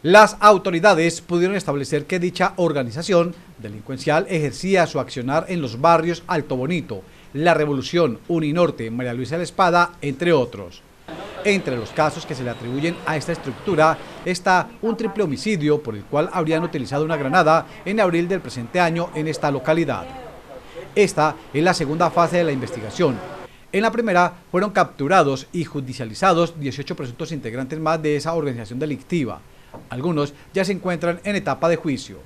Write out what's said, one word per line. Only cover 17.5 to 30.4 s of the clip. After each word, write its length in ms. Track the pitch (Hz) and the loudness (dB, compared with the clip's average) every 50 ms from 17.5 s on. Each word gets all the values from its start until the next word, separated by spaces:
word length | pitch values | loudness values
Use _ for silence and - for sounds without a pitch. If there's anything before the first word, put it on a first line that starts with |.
| 160 160 - - - - - | 4 4 2 -2 -16 -12 -8
en 160 | 180 208 220 | -4 0 2
abril 280 | 208 180 165 170 175 | 2 2 2 0 0
del 140 | 175 196 185 | 0 -2 -4
presente 380 | - 123 - 127 117 117 - 180 | -4 -8 -10 -10 -10 -2 0 2
año 300 | 175 165 165 170 170 170 - | 2 2 2 -2 -4 -4 -4
en 120 | 156 156 | -4 -4
esta 220 | 160 147 - - 147 | -4 -4 -2 -2 -2
localidad. 560 | 139 131 127 151 160 170 165 139 120 95 82 78 - - - - - - - - - - - - - - - - - | -2 -2 0 0 2 2 2 0 -2 -6 -8 -10 -14 -16 -16 -16 -18 -20 -20 -20 -20 -20 -20 -16 -16 -16 -16 -4 2
Esta 400 | 202 202 180 - 156 151 156 143 - - - | 2 2 2 4 2 0 0 0 -4 -14 -6
es 120 | - 143 165 | -2 2 2
la 100 | 185 180 | 2 2
segunda 380 | - 160 135 156 165 175 160 | 2 -2 -4 0 0 0 2
fase 260 | - 175 170 160 170 | 4 2 2 2 2
de 60 | 175 170 | 0 0
la 80 | 160 | 0
investigación. 640 | 143 131 117 101 - 120 104 107 - - 180 143 120 101 - - - - - - - - - - | 0 -2 -4 -6 -8 -10 -10 -10 -2 0 2 2 2 -2 -8 -12 -14 -16 -16 -18 -20 -20 -14 -4
En 100 | - 196 | -2 0
la 100 | 220 233 | 0 0
primera 400 | 226 226 233 214 180 175 180 170 - - - - | 0 0 -2 2 4 4 4 4 0 -8 -14 -4
fueron 180 | - 180 202 208 | -2 -2 -2 2
capturados 800 | 202 202 170 - - - 139 143 190 190 156 139 135 131 - - | 2 2 2 0 0 -6 0 4 6 6 6 4 0 -4 -6 -8
y 120 | - 175 151 | -6 -6 -6
judicializados 960 | - - 147 131 127 127 - 120 110 107 - 190 190 175 165 170 160 - 160 | -4 -6 -8 -8 -8 -10 -10 -10 -10 -4 0 2 4 4 4 2 0 -2 -6
dieciocho 360 | 143 135 123 143 139 - 180 | -8 -6 -6 -6 -8 -8 -8
presuntos 360 | - 147 123 120 - 165 151 | -8 -8 -10 -8 -10 -10 -8
integrantes 480 | 165 139 110 117 113 127 131 127 156 156 | -8 -8 -8 -8 -6 -6 -6 -6 -6 -4
más 200 | 160 156 165 160 | 0 0 0 0
de 160 | 151 151 147 | 0 0 0
esa 200 | 143 147 165 165 | 0 -2 -2 -4
organización 420 | 165 147 143 123 117 113 104 120 | -2 -2 -4 -4 -6 -10 -10 -6
delictiva. 640 | 127 151 151 143 107 - - 180 170 135 107 90 71 - - - - - - - - - - | -6 -4 -4 -6 -8 -6 -4 -2 -2 -2 -2 -6 -10 -16 -20 -20 -20 -20 -20 -20 -20 -14 -10
Algunos 460 | 120 127 139 151 165 147 147 143 147 - | -10 -4 -4 -2 0 0 -2 -4 -6 -16